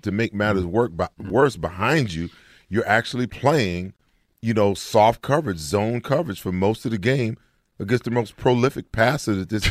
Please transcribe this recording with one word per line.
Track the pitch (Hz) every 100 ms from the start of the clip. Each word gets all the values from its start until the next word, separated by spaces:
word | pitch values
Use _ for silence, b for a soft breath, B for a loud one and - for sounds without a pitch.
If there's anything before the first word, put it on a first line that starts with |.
to | 101
make | 101 117
matters | 101 104 98
work, | 87 110 117 82
be-, | 90 - 98
worse, | 117 139 101
behind | 82 92 117 160 110
you, | 82 85 b b b b
you're | 101 98
actually | 110 - 123 123
playing, | - 131 156 95 90 95 - _ _ _ -
you | 113
know, | 107 101
soft | 95 - 110 110 117
coverage, | - 147 135 82
zone | 73 101 110 120
coverage | - 139 165 95
for | 95
most | 92 101 113
of | 120
the | 110
game | 113 139 110 120 _ _ _ -
against | 101 123
the | 120
most | 120 107 -
prolific | 127 123 131 - -
passer | 113 117 147 113 98
that | 92
this, | 107 -